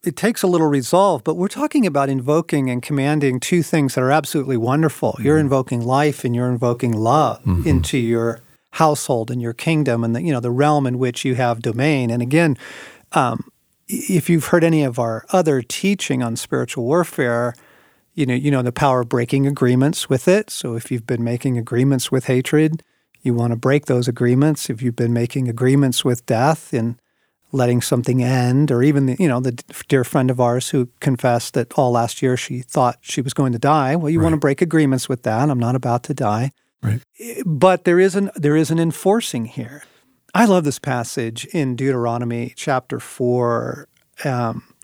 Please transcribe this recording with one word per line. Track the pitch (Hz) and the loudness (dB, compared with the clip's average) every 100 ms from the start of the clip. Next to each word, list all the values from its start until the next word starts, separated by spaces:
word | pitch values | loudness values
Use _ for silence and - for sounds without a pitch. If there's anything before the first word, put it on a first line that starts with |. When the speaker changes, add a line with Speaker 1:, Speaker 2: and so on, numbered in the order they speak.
Speaker 1:
it | - 151 | -6 -2
takes | 208 233 | -2 0
a | 196 | 0
little | 175 160 | 2 2
resolve, | 143 120 175 202 156 | 2 2 4 4 2
but | 110 160 | -2 -2
we're | 190 | -2
talking | - 294 311 208 | -2 -2 2 2
about | 143 139 | 2 0
invoking | 135 123 151 160 156 131 | -2 2 0 2 -2 0
and | 123 | -2
commanding | 120 143 135 151 143 127 | -2 -2 0 2 0 -2
two | - 180 | 0 0
things | 160 165 139 127 | 2 2 2 0
that | |
are | 127 | 2
absolutely | 143 147 160 135 127 | 2 0 -4 -2 -2
wonderful. | 117 139 160 - 120 - | 0 2 0 0 -4 -2
You're | 110 156 | 2 2
Speaker 2:
Mm-hmm. | 147 | 2
Speaker 1:
invoking | 135 135 120 | 0 -2 -4
life | 117 131 151 135 131 | 0 2 2 0 -2
and | 120 | -2
you're | 123 | 0
invoking | 123 123 120 127 | 0 0 0 -2
love | 110 110 143 143 110 - | 0 2 2 2 -2 -2
Speaker 2:
Mm-hmm. | 87 165 | 0 2
Speaker 1:
into | 87 82 143 | 0 2 -2
your | 117 117 117 113 _ _ _ | 0 0 -2 -4 _ _ _
household | - 160 147 - 127 110 | 0 2 2 -2 -2 -2
and | 123 | -6
your | 117 | -6
kingdom | 113 - 160 139 117 | -6 -2 0 2 0
and | 117 | 0
the, | 117 | -2
you | 170 | -2
know, | 131 | -2
the | 120 | -2
realm | 123 147 147 131 | 0 2 2 0
in | 123 | -2
which | 127 123 | -4 -2
you | 139 127 | -2 0
have | 127 117 | 0 0
domain. | 117 113 139 147 120 | -4 -2 0 0 0
And | 120 | -2
again, | 120 147 170 127 - - - - _ | 0 2 2 0 -6 -20 -20 -20 _
um, | - 127 120 - _ _ _ _ | -2 0 -2 -10 _ _ _ _
i-, | 247 - | -8 0
if | 185 - | -2 2
you've | 170 135 | 0 4
heard | 175 | 4
any | 165 160 | 4 2
of | 143 120 | 0 -2
our | 117 113 - | -4 -4 0
other | 185 165 139 | 0 2 0
teaching | 117 - 196 202 - 131 | -2 -2 0 0 -2 -2
on | 120 117 | -2 -4
spiritual | - 135 123 - 117 | -4 -4 -4 -4 0
warfare, | 160 185 - 131 120 120 120 _ _ _ _ _ | 0 0 -2 -2 0 -2 -6 _ _ _ _ _
you | - 135 | -4 -2
know, | |
you | 127 139 | 0 2
know | 139 | 0
the | 123 | 0
power | 120 147 127 | 0 2 2
of | 123 | 0
breaking | 127 120 139 139 | -2 0 0 0
agreements | 143 123 127 139 170 - | 2 2 4 2 0 -2
with | 135 - | 0 2
it. | 190 214 | 2 0
So | - 127 117 | -8 -8 -8
if | - | -6
you've | 123 113 | -8 -4
been | 120 | -4
making | 117 120 139 123 | -2 -2 -2 -4
agreements | 113 117 135 135 - | -2 0 2 2 0
with | 131 - | -2 0
hatred, | 127 127 151 156 160 _ _ _ _ | 0 2 2 2 0 _ _ _ _
you | 131 | -2
wanna | 117 117 117 | 0 0 0
break | 131 143 - | 2 0 2
those | 127 123 | 0 0
agreements. | 117 120 127 151 151 - | 0 2 4 2 0 -4
If | 117 | -4
you've | 123 120 | -4 -2
been | 120 | -2
making | 120 117 143 127 | 0 -2 -2 -4
agreements | 117 127 139 139 123 | 0 2 4 2 0
with | - 123 - | -2 -2 -2
death | 113 131 160 - | 0 2 0 -2
and | 131 113 120 _ _ _ _ _ | -4 -4 -6 _ _ _ _ _
letting | 139 123 123 | -2 2 2
something | - 127 123 127 | 0 -2 0 0
end, | 123 131 123 131 147 | 2 0 2 2 2
or | 123 | 2
even | 135 143 135 | 2 2 0
the, | 123 | 0
you | 185 | 0
know, | 123 | 0
the | 127 | -2
d-, | 120 - - - | -6 -12 -20 0
dear | 139 123 | 0 2
friend | 143 131 | 0 0
of | 127 | 2
ours | 120 120 - | 2 0 -2
who | 147 123 _ | -2 -2 _
confessed | - 131 131 120 - - | -2 0 2 0 0 -4
that | 117 - | -2 2
all | 131 | 2
last | 120 117 - | 2 0 -2
year | 135 127 | 0 0
she | - 127 | -4 -10
thought | 127 - 123 - | -6 0 0 0
she | - - | -8 -6
was | 131 | -6
going | - 139 | 0 0
to | 117 | 0
die, | 139 151 131 160 | 2 2 2 0
well, | 151 | 0
you | 165 | 2
Speaker 2:
Right. | 160 | 2
Speaker 1:
wanna | 160 | 2
break | 143 143 | 2 2
agreements | 175 160 147 131 - | 2 2 2 2 -2
with | 131 | -6
that. | - 110 147 | -2 0 0
"I'm | 131 | 0
not | 117 127 | 0 -2
about | 123 120 | -2 -4
to | - | -4
die." | 139 117 107 135 - _ _ | -4 -2 0 -2 -6 _ _
Speaker 2:
Right. | 117 110 _ _ | -4 -4 _ _
Speaker 1:
I, | 233 226 247 | -14 -8 -4
but | 151 185 180 - | 2 4 4 2
there | 175 | 4
is | 190 185 | 2 2
an, | 196 - | -4 -2
there | 147 151 | 0 2
is | 156 | 2
an | 165 | 0
enforcing | 165 - 190 214 - 127 113 | 0 0 0 0 0 -6 -8
here. | 123 117 143 - _ _ _ _ | -8 -12 -12 -20 _ _ _ _
I | 180 233 | 2 6
love | 185 147 | 6 2
this | 131 | -4
passage | - 123 117 - 117 113 - | -4 -4 -4 -6 -6 -8 -8
in | 180 135 120 | -4 -2 -2
Deuteronomy | 131 131 120 120 120 120 117 - | -2 0 -2 -2 -4 -6 -8 -10
chapter | - 131 - 120 | -2 -2 -2 -10
four. | - - 123 123 120 117 120 - - _ _ _ 147 | -10 -6 -2 0 0 -2 -4 -8 -14 _ _ _ -4
Um, | 123 120 113 - _ | -2 -4 -6 -12 _